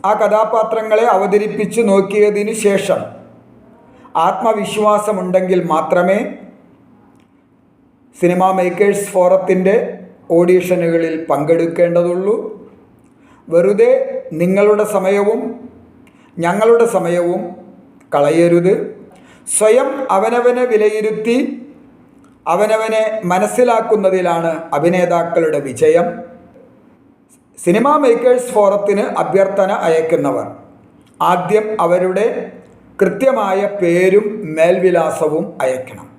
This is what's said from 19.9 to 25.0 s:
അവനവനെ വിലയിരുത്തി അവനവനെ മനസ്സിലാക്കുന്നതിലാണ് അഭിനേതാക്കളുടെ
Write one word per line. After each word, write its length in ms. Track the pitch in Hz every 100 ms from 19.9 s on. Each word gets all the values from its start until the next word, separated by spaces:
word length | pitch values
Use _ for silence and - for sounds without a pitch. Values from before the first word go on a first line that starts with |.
| 302 262 190
അവനവനെ 480 | 220 240 240 247 247
വിലയിരുത്തി 680 | 220 214 214 214 190 233 247 - - - - - _ _ _ _ _ -
അവനവനെ 500 | 175 214 220 220 220 220 220 175
മനസ്സിലാക്കുന്നതിലാണ് 1200 | 180 208 - 247 226 226 208 190 185 180 170 165 160 - 147
അഭിനേതാക്കളുടെ 840 | 165 180